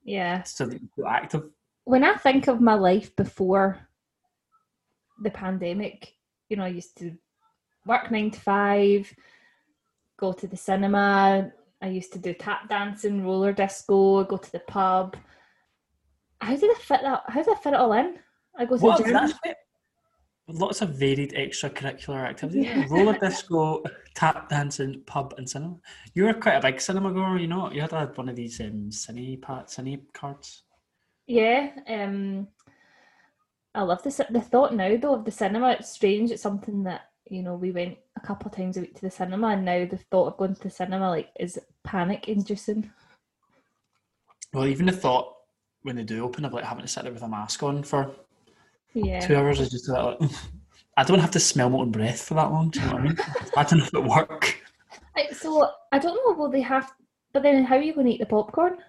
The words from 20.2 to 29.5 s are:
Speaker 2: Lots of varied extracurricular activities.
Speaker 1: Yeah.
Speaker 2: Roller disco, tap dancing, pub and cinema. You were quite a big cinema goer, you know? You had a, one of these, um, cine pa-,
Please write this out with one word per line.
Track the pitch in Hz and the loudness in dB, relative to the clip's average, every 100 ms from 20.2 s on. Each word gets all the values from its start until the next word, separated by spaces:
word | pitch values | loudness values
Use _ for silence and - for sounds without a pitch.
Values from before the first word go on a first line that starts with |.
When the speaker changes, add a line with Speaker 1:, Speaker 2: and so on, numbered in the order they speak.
| _ _ - | _ _ -14
Speaker 2:
Lots | 165 196 208 | -4 -4 -2
of | 196 | -4
varied | 135 139 135 139 | 0 0 0 -2
extracurricular | - 139 - 143 - 135 135 - 139 | -6 -8 -6 -8 -8 -10 -10 -10 -8
activities. | 127 127 - 175 233 | -8 -6 -4 -2 0
Speaker 1:
Yeah. | 226 135 | 0 2
Speaker 2:
Roller | 165 202 208 | 4 4 4
disco, | 190 180 - 165 156 156 151 - - | 0 -4 -2 0 0 -2 -6 -12 -18
tap | - 160 - - | 0 0 0 -4
dancing, | 147 143 139 135 135 - | -4 -4 -4 -6 -6 -8
pub | 147 135 - | -8 -8 -12
and | 131 | -12
cinema. | 139 160 175 - - - | -10 -10 -12 -20 -20 -10
You | - | 2
were | 208 | 2
quite | 220 220 139 | 4 2 4
a | |
big | 135 131 | 2 0
cinema | - 190 196 | -4 -2 -2
goer, | 185 190 185 | -2 0 0
you | 165 | -2
know? | 180 180 | -4 -4
You | 143 | -6
had | 156 | -4
a, | 160 143 | -4 -6
one | 139 127 | -6 -10
of | 120 | -8
these, | 117 - | -12 -10
um, | 107 107 104 | -10 -8 -10
cine | 107 - 117 127 131 | -12 -12 -12 -12 -12
pa-, | - | -12